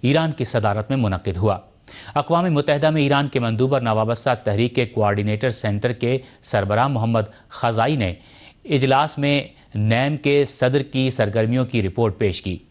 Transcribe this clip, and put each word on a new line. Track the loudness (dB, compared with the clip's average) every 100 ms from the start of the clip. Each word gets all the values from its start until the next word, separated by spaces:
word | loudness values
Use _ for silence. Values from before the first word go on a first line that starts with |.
ایران | 2 0 0
کی | -4
صدارت | -2 0 0 -2 -2
میں | -2
منعقد | 0 -2 -4 -2
ہوا۔ | -2 -2 -8 _ -20 -20 -6
اقوام | -4 0 0
متحدہ | 2 0 0 2 2
میں | 2
ایران | 2 2 0
کے | -2
مندوب | -2 0 2
اور | 2
ناوابستہ | 2 0 0 0 -2 -2
تحریک | 0 0 0
کے | 0 -2
coordinator | 0 0 2 -2 -2 -2
center | -2 -4 -2 -2
کے | -2 -2 -2 -4 -20
سربراہ | -4 -2 0 0 0
محمد | 0 0 0 -2 -8 _
خزائی | -4 -2 0 0 0
نے | -2 -6 -16 -20 -20 _
اجلاس | -2 0 2 2 0 -2
میں | 0 0 -2 -16 -10
نیم | -2 0 2 0 0
کے | 2 2
صدر | 2 0 0 0
کی | 0 0 0
سرگرمیوں | 0 0 2 2 2
کی | 0 0
رپورٹ | 0 0 0 2
پیش | -2 -2
کی۔ | -6 -8 -12